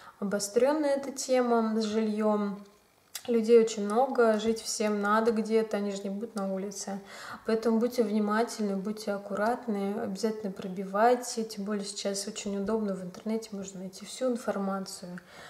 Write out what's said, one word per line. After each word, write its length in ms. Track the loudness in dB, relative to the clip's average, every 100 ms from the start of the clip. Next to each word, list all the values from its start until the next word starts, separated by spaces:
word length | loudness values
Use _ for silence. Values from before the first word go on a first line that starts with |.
| -18 -6
обострённая 760 | -2 -2 0 2 4 4 2 0
эта 160 | -2
тема 680 | -6 0 2 4 4 2 0
с 40 | 0
жильём. 800 | 0 0 2 2 2 0 -4 -12 -20 _ _ _ -10 0
Людей 320 | 2 8 8
очень 260 | 8 2 0
много, 540 | 2 2 4 4 4
жить 220 | 2 -2
всем 400 | -2 -2 0 0
надо 300 | 2 4 4
где-то, 460 | 2 2 2 2 -2
они 140 | -2
же 120 | -4
не 60 | -6
будут 260 | -6 -6 -6
на 180 | -4
улице. 460 | -4 -6 -8 -8 -10 -10 -16 -14 -10 -2
Поэтому 340 | 0 4 4
будьте 240 | 2 2
внимательны, 760 | 2 2 2 2 0 -2 -2 -2
будьте 340 | -4 -6 -4
аккуратны, 880 | -6 -4 -2 0 0 -2 -2 -2 -2
обязательно 520 | -4 -2 -2 -2 -6
пробивайте, 920 | -8 -8 -8 -4 4 6 4 0 -4
тем 220 | -6 -6 -4
более 180 | -4
сейчас 440 | -4 -6 -4 -4 -6
очень 280 | -6 -6 -4
удобно, 360 | -2 0 0
в 100 | -4
интернете 460 | -6 -8 -4 -4 -4
можно 280 | -10 -10 -10
найти 260 | -12 -12 -14
всю 260 | -4 -2
информацию. 880 | -2 -2 -2 -2 -4 -6 -12 -12 -14 -16 -20 -18